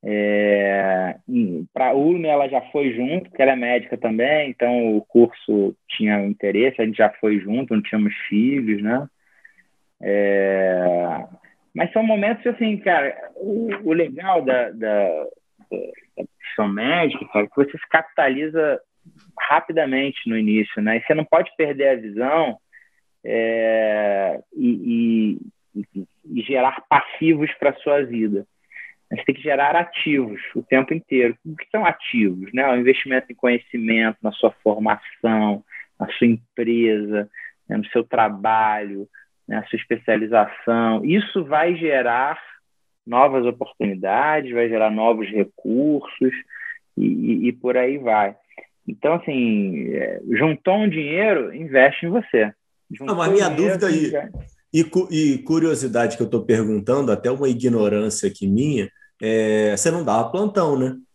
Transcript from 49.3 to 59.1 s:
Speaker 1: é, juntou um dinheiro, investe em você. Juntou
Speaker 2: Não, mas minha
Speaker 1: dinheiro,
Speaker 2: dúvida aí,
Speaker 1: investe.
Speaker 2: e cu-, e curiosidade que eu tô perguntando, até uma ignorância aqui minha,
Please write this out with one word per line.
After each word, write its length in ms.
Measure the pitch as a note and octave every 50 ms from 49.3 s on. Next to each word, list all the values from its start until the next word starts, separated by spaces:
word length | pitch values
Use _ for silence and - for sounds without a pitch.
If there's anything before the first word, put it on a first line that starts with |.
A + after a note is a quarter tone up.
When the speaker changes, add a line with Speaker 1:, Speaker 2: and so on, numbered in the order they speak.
| D3 C3 B2 A#2 A2 G#2 G2+ F#2+ F2+ D2 B1+ A#1+ C2+
Speaker 1:
é, 260 | C#2 C#2 A1 G1+ - - D2
juntou 440 | A#2 G#2 C#3+ D#3+ D3+ - _ F#3 F#3+
um 120 | G#3 G#3+ G#3
dinheiro, 640 | D#3 D#3+ D3+ C#3+ D#3 F3+ G#3 A3 G3+ D#3+ A#2+ F2+ D#2+
investe 500 | C3+ D#3+ D#3 C3+ C3+ B2+ C#3 C3+ - -
em 20 | E3+
você. 420 | F#3 A#3+ - - - A#2+ G#2+ G#2 - _ _ _ _ _ _ _
Juntou 240 | - A2 C3+ C#3 G3+
Speaker 2:
Não, 0 |
mas 160 | F3 E3+ F#3+
minha 180 | F#3+ G3+ G3 E3+
Speaker 1:
dinheiro, 280 | D3+ C#3+ F#3 G3+ F#3+ F3+
Speaker 2:
dúvida 80 | G#3
aí, 200 | F#3 D#3+ D#3+ D#3
Speaker 1:
investe. 220 | C3 D#3 C#3+ C#3+ - - - - - _ _ _ _ -
Speaker 2:
e 100 | D#3 D#3+
cu-, 240 | D#3 - F#3 F#3 F3
e 260 | E3+ D#3 D#3 D3 C3+ B2+
curiosidade 800 | - - D#3+ E3 D#3+ E3 D3+ B2 C3+ B2+ A2 A#2+ A#2+ A2 -
que 40 | - A#2+
eu 60 | G#2
tô 140 | - A2+ -
perguntando, 680 | - A#2 A2+ A2 G#2 G#2+ G#2 G2 A2+ B2+ C#3+ C#3 A#2+
até 200 | G#2 G2 - A#2+
uma 160 | B2+ C3+ C#3+ C3+
ignorância 800 | B2 A#2 A#2+ B2+ A#2 A2+ G#2 G#2 G#2 G#2 G#2+ G#2+ G2+ - - G2
aqui 180 | - - G2+
minha, 400 | G2 G2 A2+ C#3 D#3 C#3+ A2+ G2 - _ _ _ _